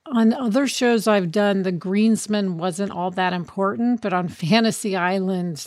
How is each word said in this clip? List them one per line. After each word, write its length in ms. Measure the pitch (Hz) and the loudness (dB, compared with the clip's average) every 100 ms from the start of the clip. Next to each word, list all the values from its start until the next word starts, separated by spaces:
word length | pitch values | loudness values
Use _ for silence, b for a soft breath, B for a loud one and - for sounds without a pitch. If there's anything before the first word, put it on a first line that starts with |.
| - | -2
on 260 | 240 226 | 2 4
other 360 | 269 240 247 269 | 2 0 0 0
shows 400 | - 247 226 220 | 0 2 2 4
I've 240 | 208 170 | 2 2
done, 300 | 208 202 196 | 0 2 2
the 100 | 185 | -2
greensman 840 | 170 185 202 220 214 - 208 190 | -4 -2 2 4 2 0 -2 -2
wasn't 380 | 165 185 180 196 | -2 -4 -4 -6
all 180 | 175 185 | -4 -4
that 200 | 185 185 | -2 -2
important, 720 | 180 165 196 196 226 240 240 | -2 -6 -2 -2 0 0 0
but 100 | 202 | 0
on 160 | 180 180 | -2 -2
Fantasy 640 | - 156 226 226 - 214 | -4 2 2 2 0 -4
Island, 640 | 185 180 196 185 180 175 147 | -2 0 0 -2 -2 -4 -8